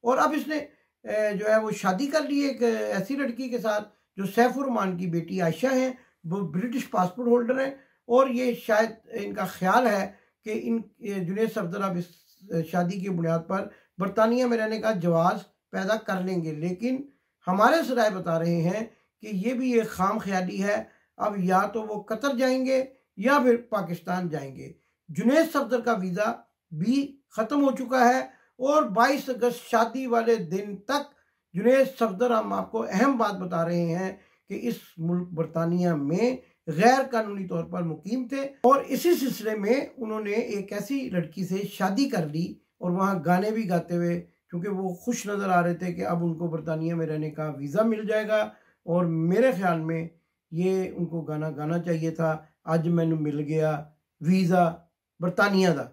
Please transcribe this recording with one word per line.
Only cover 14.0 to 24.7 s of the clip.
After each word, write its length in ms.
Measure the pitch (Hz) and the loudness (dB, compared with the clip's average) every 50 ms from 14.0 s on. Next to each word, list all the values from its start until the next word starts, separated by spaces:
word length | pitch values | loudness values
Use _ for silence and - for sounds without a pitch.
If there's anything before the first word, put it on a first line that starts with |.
| 190 190 190 226 220 226 240 247 254 | -4 -2 2 2 4 4 4 2 2
में 100 | 247 233 | 2 0
रहने 220 | 226 220 220 220 220 | 0 0 -2 -4 -2
का 140 | 214 220 220 | 0 0 0
जवाज़ 480 | 180 165 175 170 165 165 185 214 185 - _ _ _ _ _ | 2 2 2 4 4 4 2 2 0 -8 _ _ _ _ _
पैदा 240 | - 185 190 190 220 220 | -6 -6 -2 -2 -2 -2
कर 240 | 220 - 196 185 180 | -2 -4 -4 -4 -2
लेंगे, 280 | 185 185 175 165 160 | -2 -2 -2 -4 -4
लेकिन 520 | 151 147 160 180 180 180 226 247 262 262 277 - _ _ _ _ _ _ _ | -6 -4 -4 -4 -4 -4 -2 -2 -2 -2 -6 -10 _ _ _ _ _ _ _
हमारे 360 | - 185 196 214 247 311 - 311 | 0 2 4 6 6 6 4 2
ज़राए 260 | 233 262 240 220 214 | 0 2 2 2 2
बता 260 | 190 185 170 175 165 165 | 0 -2 -2 -2 -2 0
रहे 220 | 165 170 170 170 | 2 2 2 2
हैं 240 | 160 175 196 220 226 226 _ _ _ _ _ _ | 2 0 0 -2 -6 -8 _ _ _ _ _ _
कि 60 | - 214 208 185 | -12 -6 -6 -2
ये 140 | 190 233 262 | -2 -2 -2
भी 180 | 233 262 254 240 | 0 0 2 2
एक 140 | 226 220 214 | 2 0 0
खाम 300 | - - 190 196 214 226 | -2 0 0 0 0 -2
ख्याली 380 | - 190 196 185 185 180 202 196 | -4 -2 -2 -2 -2 -2 -4 -2
है। 280 | 190 202 208 220 220 - _ _ _ _ _ - | -2 0 0 -2 -4 -8 _ _ _ _ _ -4
अब 180 | - 208 202 202 | -4 -4 -2 0
या 200 | 175 185 185 185 202 | 0 2 4 2 2
तो 160 | 208 202 220 | 0 -4 -6
वो 160 | 214 214 214 202 | -6 -6 -8 -10
कतर 340 | - - 220 214 277 285 269 | -6 -6 -8 -2 -2 -2 0
जाएंगे 400 | 233 262 254 254 262 254 262 262 262 262 269 - _ _ _ _ - | 2 2 2 2 0 0 2 0 0 0 -2 -10 _ _ _ _ -2
या 200 | 196 254 285 285 | 2 4 4 4
फिर 180 | 247 254 233 233 - _ | 6 4 4 4 2 _
पाकिस्तान 560 | - 202 180 165 170 170 - 180 180 185 180 170 | -4 -4 -2 -4 -6 -8 -4 -4 -4 -4 -2 -4
जाएंगे। 460 | 151 147 135 135 135 - - - | -6 -6 -8 -10 -12 -14 -16 -16